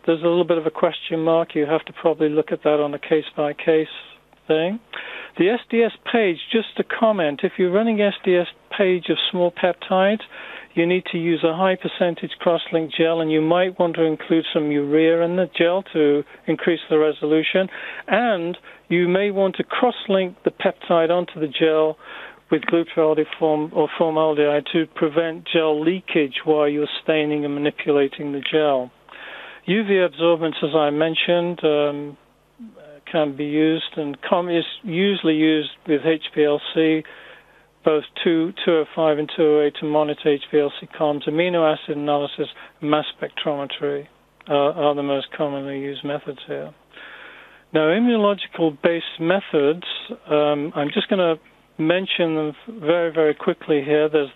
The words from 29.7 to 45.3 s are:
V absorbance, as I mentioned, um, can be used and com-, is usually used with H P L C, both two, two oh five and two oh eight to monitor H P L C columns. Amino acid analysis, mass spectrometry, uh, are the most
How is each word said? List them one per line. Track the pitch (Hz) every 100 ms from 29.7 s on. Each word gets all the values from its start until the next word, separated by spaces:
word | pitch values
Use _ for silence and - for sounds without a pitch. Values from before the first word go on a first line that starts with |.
| 196
V | 202
absorbance, | 196 175 - 165 170 160 147
as | 156 156
I | 147
mentioned, | 147 160 160 - 175 175 170
um, | 156 147 147 143 147 143 _ _ _ - 226 - - 147 -
can | 175 151 135
be | 147
used | 151 156 160 - -
and | 147 139
com-, | - 185 180
is | 170 160 -
usually | 214 165 202 190 165 156
used | 156 156 143 - -
with | 147 160
H | 156 - -
P |
L | 147 147 - 170
C, | 160 156 151 - - - _ _ _ _ -
both | 156 - -
two, | 185 165 165 196 -
two |
oh | 165 147
five | - 160 151
and | 151
two | -
oh | 156 151 147
eight | 147
to | 156
monitor | 151 151 147 160
H | 143 -
P | 151
L | 143 -
C | - -
columns. | 151 147 156
Amino | 151 180 175 160
acid | 151 - 147
analysis, | 147 143 143 - 143 - - -
mass | 147 151 147 -
spectrometry, | 143 - 170 143 139 - 147 143 147 _ _ _ -
uh, |
are | 147 143 165 147 147
the |
most | 143 139 -